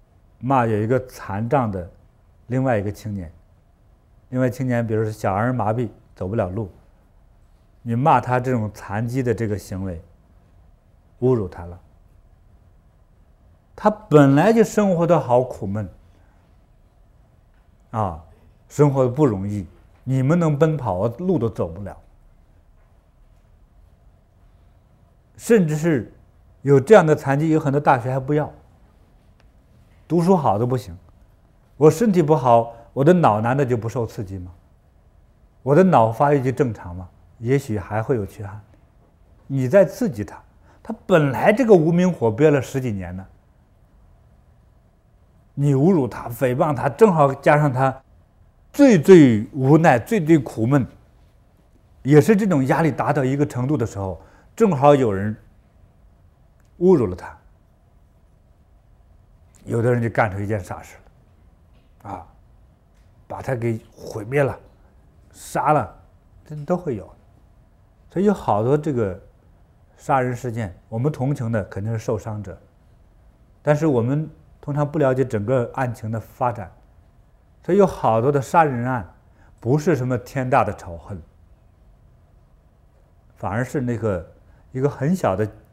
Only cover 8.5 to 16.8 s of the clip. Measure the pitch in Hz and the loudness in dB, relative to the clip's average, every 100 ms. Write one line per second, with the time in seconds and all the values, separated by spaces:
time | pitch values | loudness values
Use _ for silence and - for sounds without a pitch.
8.5 | 127 107 - - 101 117 127 123 101 113 | -4 -4 -8 -10 -8 -6 -4 -2 -2 -4
9.5 | 104 - 95 95 85 - _ _ _ _ | -6 -8 -10 -10 -10 -16 _ _ _ _
10.5 | _ _ _ _ _ _ _ 127 127 92 | _ _ _ _ _ _ _ 0 0 -2
11.5 | - 87 90 - _ _ _ _ _ _ | -10 -18 -18 -20 _ _ _ _ _ _
12.5 | _ _ _ _ _ _ _ _ _ _ | _ _ _ _ _ _ _ _ _ _
13.5 | _ _ - 214 214 - 147 139 139 185 | _ _ -4 -2 -2 2 6 6 6 4
14.5 | 226 214 - 208 170 170 170 117 123 127 | 4 2 0 0 0 2 0 2 0 0
15.5 | - 98 101 95 - _ _ _ _ _ | -6 -8 -8 -8 -14 _ _ _ _ _
16.5 | _ _ _ | _ _ _